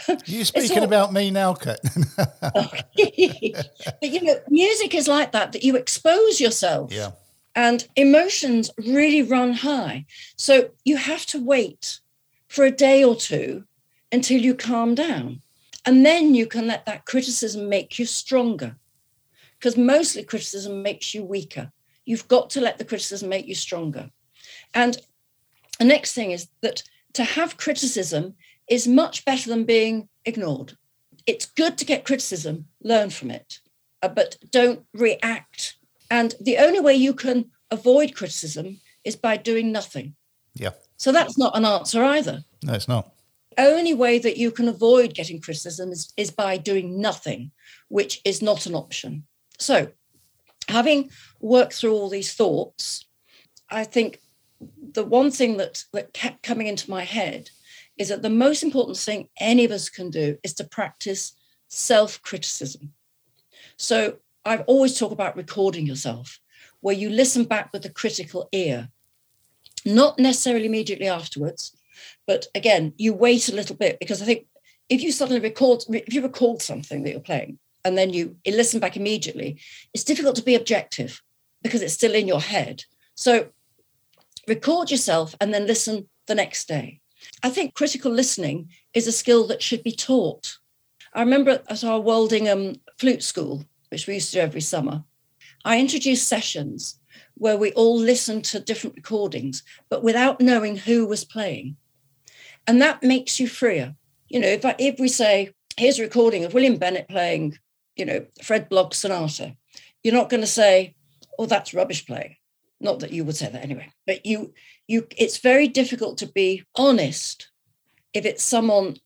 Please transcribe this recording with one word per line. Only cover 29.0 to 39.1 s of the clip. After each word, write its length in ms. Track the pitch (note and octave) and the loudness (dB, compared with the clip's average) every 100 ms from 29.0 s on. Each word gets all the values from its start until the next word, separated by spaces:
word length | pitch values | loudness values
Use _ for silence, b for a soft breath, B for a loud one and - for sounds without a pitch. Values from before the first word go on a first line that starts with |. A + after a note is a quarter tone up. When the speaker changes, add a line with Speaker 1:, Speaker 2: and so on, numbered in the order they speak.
| D#4+ - - | 4 0 -4
Speaker 2:
better 240 | C4 A#3 | -4 -2
than 140 | A#3 | -2
being 460 | A3+ A3+ A3 A3 G#3 _ A#3 | 2 2 2 -2 -8 _ -10
ignored. 520 | A3+ F3 C3+ E3 - _ _ _ _ - | -6 -4 -6 -10 -20 _ _ _ _ -4
It's 200 | - - | -4 -4
good 320 | - E4 - | -2 -2 -2
to 80 | - | -2
get 200 | - - | -2 -2
criticism, 600 | C4 - F3+ D#3 D#3+ - _ | -4 -4 -8 -8 -10 -12 _
learn 260 | G#3+ A3+ G3+ | 0 0 0
from 220 | - B2+ | -4 -12
it, 280 | A#2 - - _ _ _ _ | -12 -16 -20 _ _ _ _
uh, 60 | F#3 | -4
but 280 | - - - _ | -2 -2 -4 _
don't 340 | B3 B3 A#3+ - | 4 4 2 -8
react. 840 | G#3 A3+ - A3+ A3+ - - - - _ _ - | 0 0 0 -4 -6 -12 -12 -12 -14 _ _ -2
And 260 | A#3 A#3 - | 0 0 -2
the 180 | G3+ - | 0 4
only 220 | D4 G4 | 6 6
way 160 | D4 C4+ | 4 6
you 180 | C4+ | 4
can 380 | C4+ C4 B3 A#3 _ - | 0 -2 -2 -4 _ -10
avoid 440 | A3 B3 C4+ D4+ - | -2 4 6 4 -2
criticism 680 | F3+ - D#3 D3+ F#3 G3 _ b | -10 -10 -10 -10 -10 -14 _ b
is 120 | - | -12